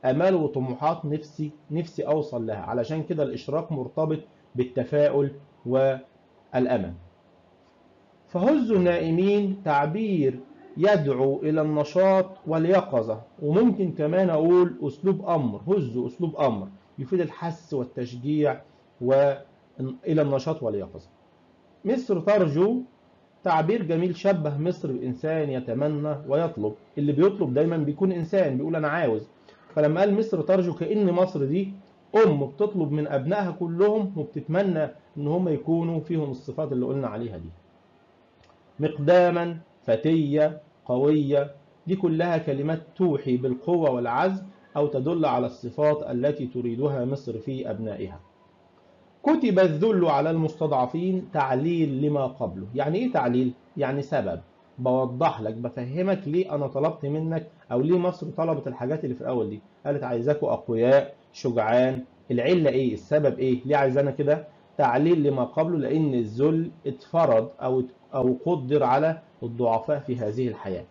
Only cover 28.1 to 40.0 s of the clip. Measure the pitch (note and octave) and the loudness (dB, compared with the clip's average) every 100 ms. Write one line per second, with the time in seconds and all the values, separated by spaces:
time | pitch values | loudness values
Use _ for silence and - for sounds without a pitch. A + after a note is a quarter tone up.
28.1 | F3 D#3+ G3 D#3 C3 D#3 D#3+ D3+ D#3+ C#3+ | 0 0 2 2 0 -2 -2 -2 0 0
29.1 | A2 - _ - - - - D3+ E3 G#3 | 0 -6 _ -20 -20 -6 2 2 4 4
30.1 | G3+ A3 F3 D3+ F#3 F3 - E3 G#3+ G3 | 2 2 -2 2 2 2 -2 -2 2 2
31.1 | F3 F#3 D#3 C3+ E3+ G3 - - _ _ | 4 2 0 0 0 -2 -8 -20 _ _
32.1 | G#3+ G#3+ D3 C3+ - G#3 G3 D3+ D3+ D3+ | 6 6 4 -2 -2 -2 0 0 0 0
33.1 | C#3 C3 G#3 F#3 E3+ F3 E3+ G#3 A3 F#3+ | -2 0 -2 -2 -4 -4 2 2 4 -2
34.1 | D#3+ D3 D3+ - E3+ G3+ E3 C#3+ - _ | -4 -6 -8 -2 0 2 0 -2 -6 _
35.1 | D3 D3 F3 F3+ C#3 D#3 E3+ E3+ E3 D#3+ | -6 -2 0 0 0 0 0 0 -4 -2
36.1 | E3 C#3+ B2+ - B2 D3+ B2+ B2 C#3 B2 | -4 -2 -6 -8 -6 -4 -2 -2 -2 -4
37.1 | G#2+ A#2+ E2+ E2+ - _ _ _ _ _ | -6 -8 -10 -14 -18 _ _ _ _ _
38.1 | _ _ _ _ _ _ - D3+ D3+ C#3+ | _ _ _ _ _ _ -6 -4 -2 4
39.1 | F3+ F3+ E3+ E3+ E3 - _ - A2+ | 6 6 2 -4 -6 -14 _ -2 0